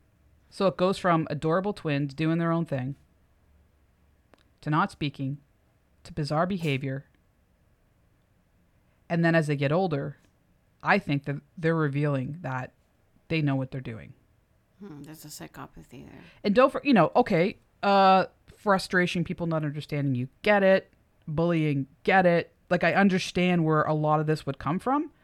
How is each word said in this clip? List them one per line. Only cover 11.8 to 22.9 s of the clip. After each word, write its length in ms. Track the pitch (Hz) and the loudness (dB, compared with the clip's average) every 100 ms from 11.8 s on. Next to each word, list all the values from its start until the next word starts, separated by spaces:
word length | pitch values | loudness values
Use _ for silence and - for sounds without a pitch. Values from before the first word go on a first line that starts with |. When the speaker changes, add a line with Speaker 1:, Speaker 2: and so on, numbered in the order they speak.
| 151 143 147 135 127 160 | -2 -2 -2 -4 -6 -10
Speaker 1:
that 300 | 147 127 127 _ _ _ _ _ - | -10 -10 -10 _ _ _ _ _ -6
they 140 | 160 | -2
know 140 | 147 135 | 0 -2
what 140 | 131 | -4
they're 100 | 139 | -10
doing. 340 | 127 107 73 - _ _ _ _ _ _ | -12 -14 -16 -20 _ _ _ _ _ _
Speaker 2:
Hmm, 220 | 202 147 | -20 -18
there's 220 | 147 156 | -20 -20
a 40 | 151 | -18
psychopathy 800 | - 160 - 143 - 156 - - | -18 -18 -18 -20 -20 -20 -20 -20
there. 140 | - - - | -20 -20 -6
Speaker 1:
And 120 | - | 0
don't 160 | 202 269 | 4 4
for-, 120 | - | 4
you 100 | 277 | 4
know, 160 | 226 - - | 6 6 4
okay, 420 | 247 175 185 - _ _ | 2 2 0 -4 _ _
uh, 440 | 202 196 190 190 - _ - - | 2 4 6 6 4 _ -20 -6
frustration, 680 | 214 190 - 185 180 180 | 0 0 0 0 0 0
people 220 | 160 175 170 | -4 -4 -4
not 180 | 160 | -2
understanding 500 | 156 147 - 147 139 | -4 -6 -6 -4 -2
you, 140 | 123 127 _ | -2 -4 _
get 200 | 208 208 | 2 4
it. 300 | 190 190 - _ _ _ - | 6 4 0 _ _ _ -8
Bullying, 600 | 151 170 170 156 139 131 _ | -2 0 2 0 0 -4 _
get 240 | - 190 180 | 0 4 4
it. 260 | 170 - _ _ | 2 0 _ _
Like, 140 | - | 0
I 100 | 170 | 0